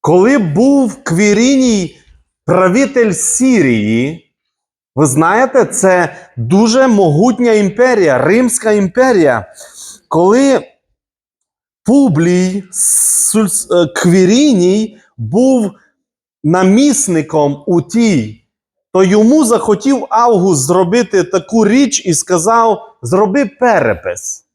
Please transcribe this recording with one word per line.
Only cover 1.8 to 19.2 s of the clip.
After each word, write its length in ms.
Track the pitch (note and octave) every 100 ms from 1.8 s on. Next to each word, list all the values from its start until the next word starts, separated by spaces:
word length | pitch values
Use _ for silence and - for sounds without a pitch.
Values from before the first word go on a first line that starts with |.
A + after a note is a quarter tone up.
| E3+ - _ _ _ _ -
правитель 680 | F3 F#3 G3+ C#4 C#4 A3+
Сирії, 1160 | F3 - - C4 A#3+ C#3+ A2+ G#2 A2+ C3+ E3 _ _ _ _ _ _ _ -
ви 100 | D3
знаєте, 600 | C3+ E3 G#3 C4 C4+ G3+
це 500 | - F#3+ F3+ E3 - - -
дуже 500 | A#2 F#3+ A3+ B3 C4
могутня 640 | G#3 F3+ D3 A#3 A#3+ A#3+
імперія, 680 | G#3+ G3 G#3+ B3+ A#3+ E3 B2+
Римська 540 | C3+ G#3+ B3+ - A3
імперія. 840 | G#3 F#3+ - C4 A3 D3+ A#2 G2+ - - - - - _
Коли 600 | D#3+ F3+ A#3 C#4 B3 - _ _ _ _ _ _ _ _ _ _ _ -
Публій 760 | C#4 C4+ D3+ E3 F3+ F#3 F#3+ F#3
Сульс-, 1040 | - - - - - - A3 G#3 - - F3
е, 120 | E3+ -
Квіріній 1040 | F3+ F#3 F#3 A#3 D4 G#3+ F3 G3+ A3 - _ -
був 540 | A2 F3 B3+ C4 G#3 - _ _ _ _ _ _
намісником 1200 | D3 F3+ F#3+ G#3 C#4+ A#3+ - E3 D3 D#3 D3 C#3+ -
у 140 | F3
тій, 560 | E3+ A#3 A#3 E3 G#2+ A2 _ _ _ _ _
то 100 | F#3
йому 420 | F#3+ G#3